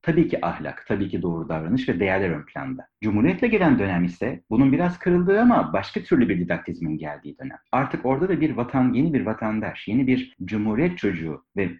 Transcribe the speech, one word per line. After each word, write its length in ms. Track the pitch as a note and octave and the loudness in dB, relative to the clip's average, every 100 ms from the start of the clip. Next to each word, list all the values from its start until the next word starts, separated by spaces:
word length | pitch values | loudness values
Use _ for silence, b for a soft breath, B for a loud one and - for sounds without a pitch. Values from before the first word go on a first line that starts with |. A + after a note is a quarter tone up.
Tabii 260 | - E3 - | 2 2 2
ki 180 | - E2+ | 0 -4
ahlak, 380 | D#2 D#2 - - | -4 -10 -12 -6
tabii 200 | G2+ G2 | -4 -2
ki 140 | F#2 | -2
doğru 260 | F2+ E2 D#2 | -2 -4 -4
davranış 400 | D#2+ D#2+ B2 - | -6 -2 -2 -2
ve 120 | F2+ | 0
değerler 300 | F#2+ F#2+ F#2+ | 0 2 0
ön 160 | D#2 D2 | -4 -8
planda. 400 | - C2+ C2 - _ | -10 -8 -10 -14 _
Cumhuriyetle 460 | G#2+ G#2 C#3 F#3 A#3+ | -2 2 2 2 0
gelen 300 | G#3 E3+ A#2+ | 4 4 4
dönem 260 | G2 F2 | 2 0
ise 380 | F2 - A2 - _ | 0 -2 -6 -6 _
bunun 220 | A2 C#3 | 4 4
biraz 260 | D3 F3 F3 | 4 0 0
kırıldığı 420 | F#3 F3+ F3+ G3+ | 2 2 4 4
ama 320 | A#3+ G#3 - | 6 4 2
başka 300 | G2 - - | -2 -2 -8
türlü 260 | - D#3+ G2+ | 0 2 4
bir 100 | F2+ | 0
didaktizmin 600 | F2 E2 - E2 D#2+ D#2 | 0 -4 -4 -6 -6 -6
geldiği 400 | D2+ D2 D2 - | -8 -10 -14 -14
dönem. 200 | C3+ - _ | -14 -16 _
Artık 340 | B2+ C3+ E3 B2 | -2 -2 -4 -2
orada 220 | C3+ F#3 | 0 0
da 120 | D#3+ | 0
bir 160 | D3+ A2+ | 0 -2
vatan, 360 | B2 C3+ B2+ | -2 2 2
yeni 220 | A#2+ D#3+ | 2 2
bir 120 | C3+ G2+ | 2 -2
vatandaş, 640 | A2 A2 G#2+ G#2+ - - | -4 -4 -4 -4 -8 -4
yeni 180 | A#2 C3 | 0 2
bir 300 | B2+ - _ | 0 -2 _
cumhuriyet 540 | F2+ G#2+ G#2+ A2 F3 F3 | -6 -2 0 0 0 0
çocuğu 460 | G#2 E2+ D#2+ C#2+ _ G2 | -4 -4 -6 -10 _ -4
ve 140 | F#2 | -4